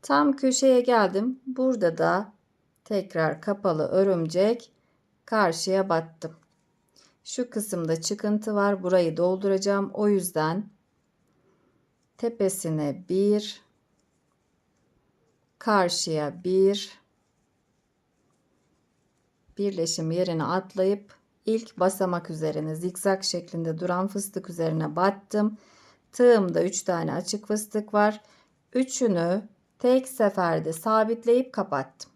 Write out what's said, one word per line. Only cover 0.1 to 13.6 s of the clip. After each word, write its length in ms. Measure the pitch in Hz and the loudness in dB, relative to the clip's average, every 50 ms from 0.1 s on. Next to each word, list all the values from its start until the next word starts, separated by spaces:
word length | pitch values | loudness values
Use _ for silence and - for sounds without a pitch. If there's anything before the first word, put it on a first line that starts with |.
| 277 285 294 285 269 | 2 4 4 2 2
köşeye 460 | 277 - 262 254 - - 269 254 247 | 2 0 0 2 4 4 6 6 6
geldim. 580 | 240 247 247 226 208 180 190 190 220 254 254 - _ | 4 4 4 4 4 2 2 0 -2 -2 -4 -6 _
Burada 500 | 269 254 262 262 262 254 220 190 170 165 | -10 -4 -2 0 0 0 2 0 0 0
da 360 | - 165 165 170 185 208 202 _ _ _ _ _ _ _ _ _ _ _ | 2 0 2 2 0 -2 -6 _ _ _ _ _ _ _ _ _ _ _
tekrar 580 | - 214 196 185 - - 165 160 151 143 156 | -4 -4 -4 -4 -4 -2 0 0 0 -2 -4
kapalı 460 | - 208 202 202 202 190 165 156 151 | -4 -6 -6 -2 0 -2 0 0 -2
örümcek, 840 | - - 185 196 196 190 170 165 160 165 180 196 214 240 240 - _ _ _ _ _ _ _ _ _ _ _ _ | 0 2 2 2 2 2 0 -2 -2 0 2 2 2 0 -2 -6 _ _ _ _ _ _ _ _ _ _ _ _
karşıya 640 | - 226 220 202 170 165 165 - 190 190 190 190 196 | -4 0 2 2 2 0 -2 -2 0 0 0 2 2
battım. 460 | 170 160 160 - - _ - 160 - _ _ _ _ _ _ _ _ _ _ _ _ _ _ _ _ _ _ | 0 -2 -2 -4 -16 _ -16 -16 -16 _ _ _ _ _ _ _ _ _ _ _ _ _ _ _ _ _ _
Şu 260 | - - - 247 240 | -12 -6 -6 -6 -6
kısımda 520 | - 214 208 - 196 170 165 160 160 160 | -6 -8 -6 -4 -6 -4 -2 -2 -2 -2
çıkıntı 540 | 160 - 202 202 - 208 214 208 214 220 208 | -2 -6 -6 -4 -2 -2 -2 -2 -2 -2 0
var. 280 | 202 202 202 202 190 185 | 2 2 2 0 0 0
Burayı 340 | 180 185 185 175 165 160 | 2 2 4 4 2 0
dolduracağım. 760 | 160 175 180 185 190 196 196 196 190 196 202 202 196 196 196 - | 0 2 0 0 0 0 0 0 0 0 0 0 0 -2 -4 -2
O 140 | 208 214 | 0 2
yüzden 600 | 208 208 190 180 - - 160 156 156 165 196 208 - _ _ _ _ _ _ _ _ _ _ _ _ _ _ _ _ _ _ _ _ _ _ _ _ _ _ _ _ _ | 2 2 2 0 -2 -2 -2 -2 0 -2 -4 -6 -8 _ _ _ _ _ _ _ _ _ _ _ _ _ _ _ _ _ _ _ _ _ _ _ _ _ _ _ _ _
tepesine 880 | _ - 233 233 226 202 190 190 - - 165 160 151 151 143 135 180 - _ | _ -6 -6 -2 0 0 0 0 -2 -4 -4 -2 -2 -2 -4 -4 -6 -6 _
bir, 520 | 180 190 202 202 208 208 208 208 - - | 0 2 4 4 2 2 0 -6 -14 -16